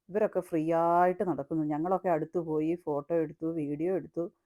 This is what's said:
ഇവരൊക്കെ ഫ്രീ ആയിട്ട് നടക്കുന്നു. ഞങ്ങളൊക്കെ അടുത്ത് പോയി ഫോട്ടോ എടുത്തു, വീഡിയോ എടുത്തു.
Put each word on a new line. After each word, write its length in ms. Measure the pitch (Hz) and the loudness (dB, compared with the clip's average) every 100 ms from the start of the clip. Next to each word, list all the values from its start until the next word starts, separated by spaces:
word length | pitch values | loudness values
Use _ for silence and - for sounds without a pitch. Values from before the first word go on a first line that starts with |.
| - | -6
ഇവരൊക്കെ 320 | 196 214 185 170 | -2 0 0 -2
ഫ്രീ 140 | 165 160 165 | -2 2 2
ആയിട്ട് 460 | 170 175 180 180 185 | 4 6 4 2 -2
നടക്കുന്നു. 360 | 170 139 165 151 | -2 -2 -2 -2
ഞങ്ങളൊക്കെ 360 | 147 170 185 185 | -2 0 0 2
അടുത്ത് 300 | 160 156 180 165 | 0 0 -4 -2
പോയി 240 | 156 156 170 - | -2 0 -2 -2
ഫോട്ടോ 280 | 143 143 165 | -4 0 0
എടുത്തു, 240 | 156 156 160 165 | 0 -4 -4 -2
വീഡിയോ 320 | 147 147 170 185 | -4 -2 -2 -2
എടുത്തു. 280 | - 165 170 - | -4 -6 -6 -10